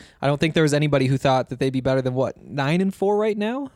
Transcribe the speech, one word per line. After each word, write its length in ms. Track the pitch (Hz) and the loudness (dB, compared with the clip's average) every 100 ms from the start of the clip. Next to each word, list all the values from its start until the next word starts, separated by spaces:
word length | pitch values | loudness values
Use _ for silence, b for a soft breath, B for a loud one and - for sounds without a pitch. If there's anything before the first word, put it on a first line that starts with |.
| B B | B B
I 60 | 135 | -2
don't 120 | 143 | 0
think 140 | 165 | 0
there 80 | 160 | 2
was 140 | 156 147 | 2 2
anybody 320 | 151 143 131 | 2 2 2
who 100 | 135 | 2
thought 320 | 139 131 - | 2 0 0
that 80 | 123 | -2
they'd 140 | 135 | -2
be 80 | 131 | -2
better 220 | 131 131 | 0 0
than, 100 | 131 | 0
what, 260 | 127 123 - | -2 -4 -6
nine 400 | 62 123 139 175 | -10 -4 0 0
and 120 | 190 | 0
four 240 | - 196 208 | 0 0 0
right 180 | 220 208 | 0 -2
now? 360 | 208 254 277 | -4 -6 -8